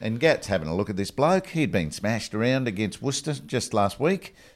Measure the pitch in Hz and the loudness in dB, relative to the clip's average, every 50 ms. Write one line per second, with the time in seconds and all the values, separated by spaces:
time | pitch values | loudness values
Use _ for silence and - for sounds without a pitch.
0 | - 110 113 120 156 160 139 - - - 101 90 76 78 82 95 104 - 101 92 | -6 -4 -2 2 4 4 4 4 2 0 0 0 0 0 0 0 0 -2 -2 -4
1 | 98 - - - 139 165 190 185 185 - - 165 147 95 85 98 80 76 - - | -4 -4 0 2 4 4 4 2 0 -2 -2 0 0 2 2 0 0 0 -4 -4
2 | 95 104 117 107 - - - 107 113 123 131 135 131 120 95 98 110 98 - - | -2 -2 -2 -2 -4 -6 -4 0 2 2 2 2 0 -2 0 0 -2 -2 -2 -4
3 | - 139 135 - - 160 143 127 - - - 123 - - - 107 101 101 - - | -4 -2 -2 -2 -2 -4 -6 -6 -6 -2 -2 -2 -2 0 2 2 2 2 2 2
4 | 135 170 196 185 - - - - - - - | 0 2 2 0 -4 -12 -20 -20 -20 -20 -20